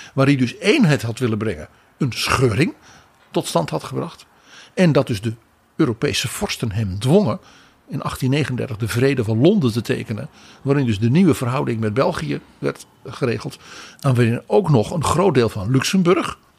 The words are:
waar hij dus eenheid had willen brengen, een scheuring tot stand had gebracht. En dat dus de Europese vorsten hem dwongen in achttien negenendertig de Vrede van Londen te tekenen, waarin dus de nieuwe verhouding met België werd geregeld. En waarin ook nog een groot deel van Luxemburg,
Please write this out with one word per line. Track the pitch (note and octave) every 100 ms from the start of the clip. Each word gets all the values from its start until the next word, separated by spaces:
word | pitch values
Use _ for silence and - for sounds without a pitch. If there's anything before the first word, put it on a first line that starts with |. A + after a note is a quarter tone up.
| -
waar | C3+ C3+
hij | C#3
dus | B2 -
eenheid | F#3+ D#4+ E3+ B2+
had | A2+ A2
willen | B2 G#2+
brengen, | A2 F2 - _ _ -
een | C#3
scheuring | - - G2+ B2+ G#2+ G3+ - - - _ _ _
tot | E3+ -
stand | E3+ D#3
had | D#3
gebracht. | - C3 E3+ - - _ _ - -
En | - F3
dat | C#3 C#3
dus | G#2
de | A#2 A#2 _ _ _ -
Europese | D3 A2 C#3 - A#2+
vorsten | - G3+ - A#2+
hem | G2 G2+ G2
dwongen | B2+ G3 D#3 - - - _ _ -
in | G3+
achttien | - - B2+
negenendertig | C#3+ C3 B2 A2 G2+
de | A#2
Vrede | A#2 C3+ C3
van | G#2+ A2
Londen | D#3 G#3+ B2+
te | A#2
tekenen, | - - - A2 C#3 - - -
waarin | C3 C#3+ A#2+
dus | G2+
de | A#2
nieuwe | D3+ F#3
verhouding | A2+ A#2+ C3+ C3 A2+
met | A2
België | G#2 F3+ E3 D3 C#3 - -
werd | C#3 - - _
geregeld. | - - B2+ A2+ C#3 - - - - -
En | C#3
waarin | A#2+ A2+ A#2+ -
ook | G#3+ E3+
nog | B2+ G#2
een | F3+
groot | - D#3 G3
deel | C3 A2+
van | G#2 G2
Luxemburg, | C3 - F#3+ E3+ D4+ - - _